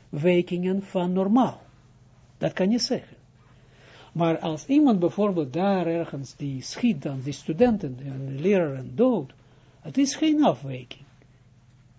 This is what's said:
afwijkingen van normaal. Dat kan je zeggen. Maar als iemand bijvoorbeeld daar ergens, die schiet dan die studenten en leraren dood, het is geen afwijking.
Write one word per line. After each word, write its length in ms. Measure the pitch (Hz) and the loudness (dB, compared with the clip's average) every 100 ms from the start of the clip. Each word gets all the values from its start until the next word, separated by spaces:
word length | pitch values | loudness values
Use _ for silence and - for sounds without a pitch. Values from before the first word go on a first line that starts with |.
| - | -10
afwijkingen 720 | 151 175 175 175 175 180 196 | 0 2 2 2 -2 -2 -2
van 300 | 196 190 175 | -2 -2 0
normaal. 480 | 185 196 247 190 - - _ _ _ _ _ _ - | 0 2 4 2 -2 -18 _ _ _ _ _ _ -6
Dat 140 | 160 | -4
kan 180 | - 190 | 0 0
je 80 | 233 | 0
zeggen. 380 | - 233 - - _ _ _ - _ _ - - - | -2 -4 -8 -20 _ _ _ -20 _ _ -20 -20 -8
Maar 260 | 160 165 160 | 0 0 0
als 280 | 170 156 - | -2 -6 2
iemand 320 | 285 285 196 | 4 6 4
bijvoorbeeld 540 | 170 - 208 175 135 | 2 2 0 0 -2
daar 340 | 165 196 190 165 | 0 0 2 0
ergens, 500 | 170 160 143 135 - | -2 -4 -8 -12 -8
die 260 | 143 131 | -8 -8
schiet 400 | - - 240 151 | -10 -2 0 0
dan 180 | 151 135 | -4 -6
die 80 | 131 | -6
studenten 640 | 139 - 160 247 208 143 127 | -8 -4 2 2 2 -4 -10
en 360 | 139 131 135 135 | -10 -10 -8 -2
leraren 520 | 180 196 156 135 127 | 2 2 2 -4 -6
dood, 380 | 123 254 208 131 - _ _ _ _ | 2 2 2 -4 -14 _ _ _ _
het 140 | - 262 | -6 0
is 160 | 269 | 0
geen 300 | - 311 302 | 2 2 4
afwijking. 600 | 247 135 139 127 127 - - _ _ _ _ _ _ _ _ | 2 2 -4 -12 -12 -20 -20 _ _ _ _ _ _ _ _